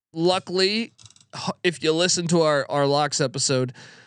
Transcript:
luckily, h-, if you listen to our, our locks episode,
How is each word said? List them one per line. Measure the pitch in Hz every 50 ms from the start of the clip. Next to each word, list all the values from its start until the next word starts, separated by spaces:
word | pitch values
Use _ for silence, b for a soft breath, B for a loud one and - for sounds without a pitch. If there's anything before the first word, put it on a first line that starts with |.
| _ _
luckily, | - 160 165 180 185 190 - - 175 185 190 196 208 226 233 - _ _ - - _ _ _ _ -
h-, | - - - - _ -
if | 180 160 -
you | - 156 160
listen | 165 175 185 - 185 175
to | 160 175 170
our, | 160 156 147 139 - -
our | - 143 143
locks | 139 143 147 147 143 - -
episode, | 147 127 - 143 - - 135 127 127 123 B B B B B B B